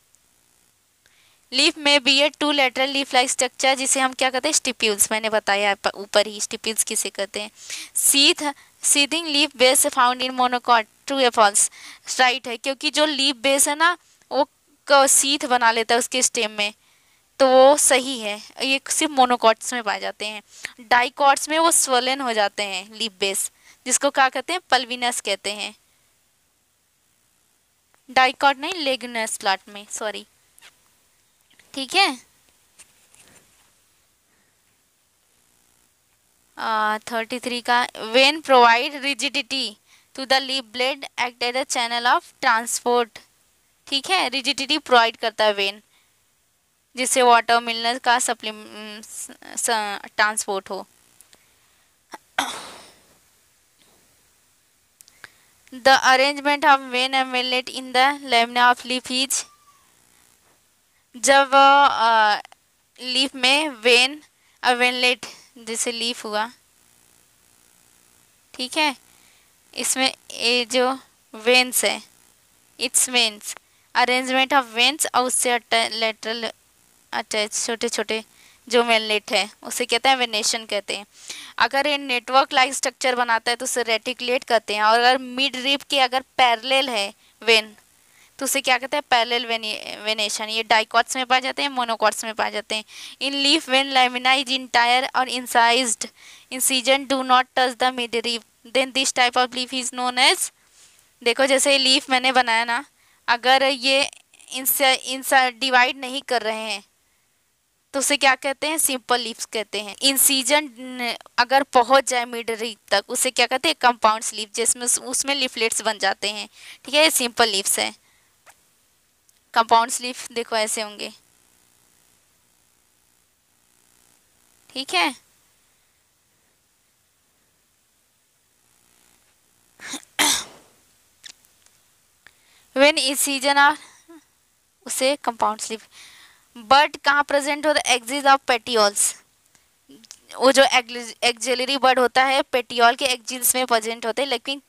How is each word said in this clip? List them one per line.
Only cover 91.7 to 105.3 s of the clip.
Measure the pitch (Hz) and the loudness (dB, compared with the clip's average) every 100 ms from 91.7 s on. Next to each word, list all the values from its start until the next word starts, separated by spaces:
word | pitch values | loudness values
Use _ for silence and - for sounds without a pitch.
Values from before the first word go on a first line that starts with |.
| 254 233 220 214 - | -4 -4 0 0 -2
में | 226 | -8
पाए | 214 208 | -6 -6
जाते | 208 - 214 | -6 -8 -10
हैं। | - - - - | -10 -18 -20 -10
In | 262 | -6
leaf | 277 277 311 262 | -2 0 0 0
vein | 262 277 | -2 2
lamina | 262 247 247 254 262 254 | 2 2 0 0 0 -2
is | 262 | -6
entire | 254 240 240 247 269 - | -2 0 2 2 0 -2
or | 254 247 | -2 -6
incised | 247 247 233 240 247 - - _ - - _ | 0 2 4 2 0 -4 -10 _ -20 -20 _
incision | 254 - 262 240 269 262 | -6 -2 0 2 0 0
do | 269 | -4
not | 262 254 254 - | 2 2 2 0
touch | 254 226 | -2 0
the | 262 254 | -2 -2
mid | 233 233 233 | -6 -4 -4
rib, | 233 - _ 233 | -8 -10 _ -4
then | 269 269 | -2 -2
this | 254 262 - | -2 -2 0
type | 247 254 | 2 2
of | 247 247 | -2 -4
leaf | 247 | -6
is | 262 240 | -6 -6
known | 254 247 247 285 370 | -4 -4 2 2 2
as, | - - _ _ - _ _ _ | -4 -10 _ _ -20 _ _ _
देखो, | 233 233 254 | -2 0 2
जैसे | 269 277 | 2 2
ये | 277 | 2
लीफ | 262 269 269 | 2 0 2
मैंने | 254 254 | 0 2
बनाया | 254 240 226 240 | 2 2 0 -2
ना, | 247 294 _ _ _ - | -6 -8 _ _ _ -4
अगर | 233 240 262 | 0 4 4
ये | 269 269 262 269 - - _ _ - | 2 0 0 0 -2 -6 _ _ -16
इंस-, | 254 269 - 269 262 | -6 -4 0 2 0
इंस-, | - 262 254 | -4 -10 0